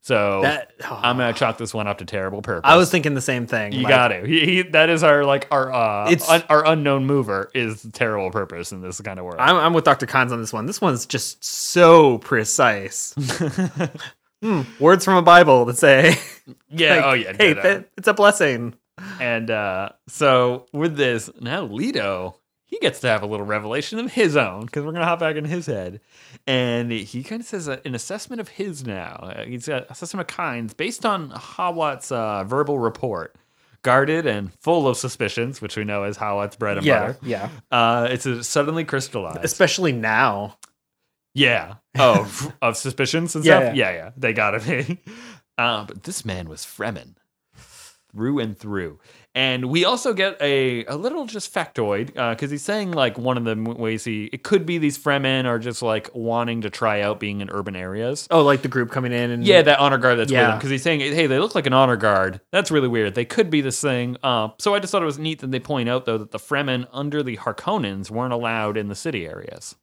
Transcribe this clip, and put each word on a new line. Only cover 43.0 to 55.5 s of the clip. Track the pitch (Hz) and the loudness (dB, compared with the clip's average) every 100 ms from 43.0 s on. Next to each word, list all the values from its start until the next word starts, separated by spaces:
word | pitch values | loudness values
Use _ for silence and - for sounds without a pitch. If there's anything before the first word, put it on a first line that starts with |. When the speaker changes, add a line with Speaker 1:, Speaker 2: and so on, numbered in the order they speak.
| 131 165 170 156 | -2 -2 -4 0
Speaker 1:
and | 156 | 6
Speaker 2:
Yeah, | 143 | 6
Speaker 1:
stuff? | 123 127 | 4 0
Speaker 2:
yeah. | 98 | -2
Speaker 1:
Yeah, | 87 | -4
yeah. | 87 127 | -12 -6
They | 123 | -4
gotta | 113 104 107 | 0 -2 -2
be. | 110 131 139 180 | -4 -4 -4 -10
<laughs> | - 226 240 208 _ - | -12 -20 -20 -20 _ -4
Uh, | 120 110 | -2 -2
but | 104 98 | -8 -14
this | 165 190 | -12 -10
man | 104 92 82 | -8 -10 -10
was | 73 | -16
Fremen. | - - 104 87 64 _ _ _ _ _ - - - _ _ | -18 -8 -8 -8 -16 _ _ _ _ _ -20 -20 -20 _ _
Through | 104 120 143 | -6 -4 -2
and | 113 98 | -4 -8
through. | 107 98 85 71 _ _ _ 127 | -8 -8 -8 -12 _ _ _ -2
And | 131 127 127 | -2 -2 -2
we | 160 | 0
also | 180 247 254 | 2 0 -2
get | 190 190 190 | -2 -2 -2
a, | 143 139 131 120 - | 0 2 0 -2 -6
a | 147 | -6
little | 233 320 247 | -6 -6 -10
just | 220 - | -12 -8
factoid, | 196 160 - 107 101 135 - | -8 -6 -4 -2 -2 -4 -4
uh, | 120 | -4
'cause | 110 139 | -4 -8
he's | 143 | -8
saying, | - 214 190 | -6 -4 -4
like, | 160 127 - | -2 -2 -2
one | 123 123 | -4 -2
of | |
the | 117 | -4
m-, | 110 113 | -4 -6
ways | 120 113 110 120 | -6 -6 -4 -6
he, | 107 104 | -8 -8
it | 131 | -12
could | - 196 160 | 0 0 0
be | 170 | -2
these | 147 139 | -2 -2
Fremen | 147 139 135 131 | -2 0 0 0
are | 127 | 0